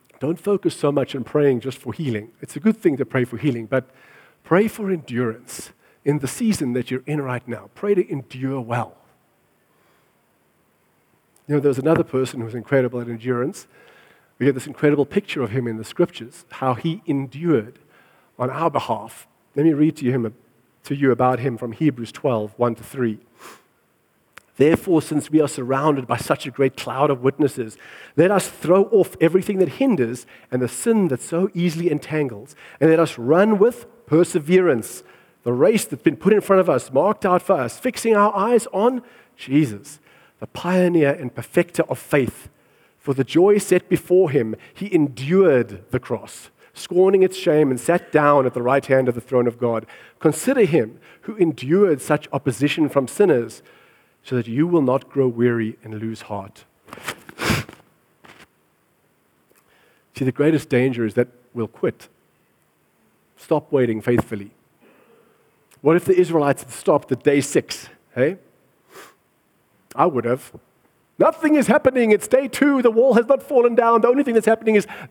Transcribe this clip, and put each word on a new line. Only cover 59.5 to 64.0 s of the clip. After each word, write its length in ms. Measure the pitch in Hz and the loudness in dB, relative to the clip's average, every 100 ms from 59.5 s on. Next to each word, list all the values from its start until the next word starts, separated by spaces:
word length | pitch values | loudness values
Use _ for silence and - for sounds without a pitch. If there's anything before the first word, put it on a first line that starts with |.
| _ _ _ _ _ _ - | _ _ _ _ _ _ -6
See, 100 | 131 | -4
the 60 | |
greatest 380 | - 147 156 - | 0 0 0 0
danger 360 | 123 131 120 113 | 0 0 -2 -4
is 80 | |
that 140 | 123 123 _ _ | -2 -4 _ _
we'll 140 | 120 107 | -10 -10
quit. 420 | - 165 - - _ _ _ _ _ _ _ _ _ _ _ _ _ | -6 -6 -6 -14 _ _ _ _ _ _ _ _ _ _ _ _ _
Stop 340 | - 156 - | -4 -4 0
waiting 300 | 139 120 110 | 0 0 -2